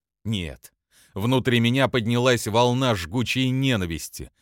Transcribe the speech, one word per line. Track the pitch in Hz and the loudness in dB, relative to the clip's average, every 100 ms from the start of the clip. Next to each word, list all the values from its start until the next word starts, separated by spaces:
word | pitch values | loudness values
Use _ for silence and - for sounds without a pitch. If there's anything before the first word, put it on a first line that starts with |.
| _ _ | _ _
Нет». | 104 104 80 67 - _ _ _ _ | -6 -4 -6 -10 -20 _ _ _ _
Внутри | 98 113 131 127 120 | -6 0 0 2 2
меня | 117 131 123 | 2 2 2
поднялась | 127 107 120 127 120 110 | 0 0 2 2 2 2
волна | 110 123 123 131 | 2 4 2 0
жгучей | 101 82 120 113 127 131 | 0 -2 -4 -2 0 0
ненависти. | 131 135 113 87 80 - - 65 _ | 0 0 0 -2 -6 -10 -14 -16 _